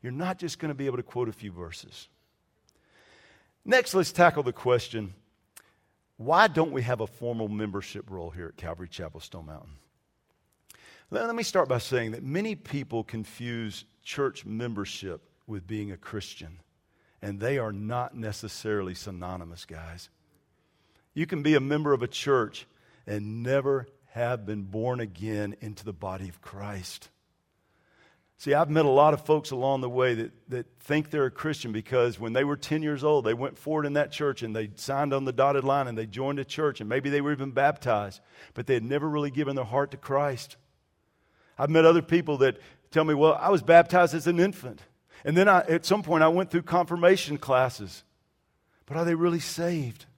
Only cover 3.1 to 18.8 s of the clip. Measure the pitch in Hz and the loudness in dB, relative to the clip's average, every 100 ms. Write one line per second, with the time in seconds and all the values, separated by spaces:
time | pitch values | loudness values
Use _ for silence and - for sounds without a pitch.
3.1 | _ _ _ _ _ - 254 240 190 175 | _ _ _ _ _ 2 2 4 0 0
4.1 | - 175 151 127 - 123 123 - 117 101 | 6 4 4 -4 -2 2 2 2 -8 -8
5.1 | 95 _ _ _ - _ _ _ _ _ | -14 _ _ _ -20 _ _ _ _ _
6.1 | _ 113 165 214 156 160 139 120 120 110 | _ 0 4 4 4 0 0 -2 -2 -4
7.1 | - 120 117 107 104 107 98 95 104 - | -6 -6 -4 -4 -4 -4 -6 -8 -14 -12
8.1 | 92 85 85 82 - 85 85 90 - 82 | -12 -12 -12 -14 -12 -12 -10 -12 -12 -14
9.1 | 80 - 90 78 78 - 73 _ _ _ | -14 -18 -18 -16 -18 -20 -20 _ _ _
10.1 | _ _ _ _ _ _ - - - _ | _ _ _ _ _ _ -20 -20 -20 _
11.1 | - 233 233 226 190 135 123 - 127 113 | -6 -4 -4 -2 0 2 0 0 -2 -2
12.1 | 117 131 160 202 - - 143 131 113 107 | -8 -6 -4 -4 -8 -8 -8 -4 -6 -6
13.1 | 113 104 - 120 117 113 101 - _ - | -8 -10 -10 -8 -6 -8 -10 -18 _ -14
14.1 | - 139 - - 110 120 104 98 - 98 | -4 -4 -4 -10 -6 -6 -6 -8 -8 -10
15.1 | 80 _ _ - 104 90 107 101 90 - | -12 _ _ -14 -12 -8 -8 -8 -12 -10
16.1 | 110 - - 82 85 _ _ _ _ _ | -12 -12 -16 -18 -18 _ _ _ _ _
17.1 | _ 101 101 113 139 110 104 107 123 123 | _ -12 -6 -4 -2 -4 -6 -6 -6 -6
18.1 | 123 110 104 110 - 110 104 | -8 -10 -8 -12 -10 -4 -2